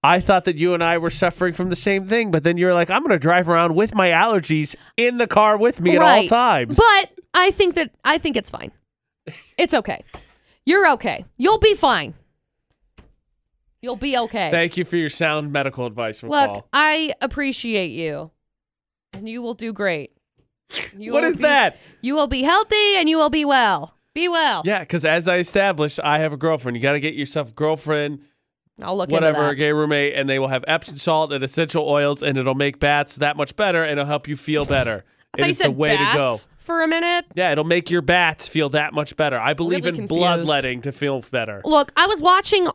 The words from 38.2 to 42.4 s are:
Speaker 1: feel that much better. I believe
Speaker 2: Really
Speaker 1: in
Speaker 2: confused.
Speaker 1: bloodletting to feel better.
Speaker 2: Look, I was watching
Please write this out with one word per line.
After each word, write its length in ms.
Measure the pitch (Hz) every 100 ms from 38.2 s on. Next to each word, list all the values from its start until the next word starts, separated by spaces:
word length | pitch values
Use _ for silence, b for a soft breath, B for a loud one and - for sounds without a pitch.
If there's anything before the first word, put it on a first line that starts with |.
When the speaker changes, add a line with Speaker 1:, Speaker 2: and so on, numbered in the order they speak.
| 170 156 -
Speaker 1:
feel 200 | 156 147
that 220 | 151 147
much 220 | 147 147 -
better. 240 | 151 127
I 140 | 117
believe 320 | 147 170 185 175
Speaker 2:
Really 40 |
Speaker 1:
in 180 | 165 -
Speaker 2:
confused. 20 |
Speaker 1:
bloodletting 720 | 165 175 170 160 147 131 123
to 100 | 131
feel 300 | 135 143 135 -
better. 300 | 127 110 101
Speaker 2:
Look, 280 | 269 302 285 -
I 120 | 370
was 140 | 403
watching 460 | 311 370